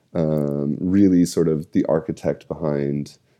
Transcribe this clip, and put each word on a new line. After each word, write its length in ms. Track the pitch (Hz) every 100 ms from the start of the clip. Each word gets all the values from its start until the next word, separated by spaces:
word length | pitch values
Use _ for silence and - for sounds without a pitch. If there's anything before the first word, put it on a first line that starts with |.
| _
um, 640 | 90 78 78 71 71 71 -
really 460 | 90 98 95 90 87
sort 240 | 90 82
of 200 | 76 -
the 100 | 98 -
architect 600 | 80 - 80 78 73 -
behind, 680 | 78 80 73 71 71 71 - _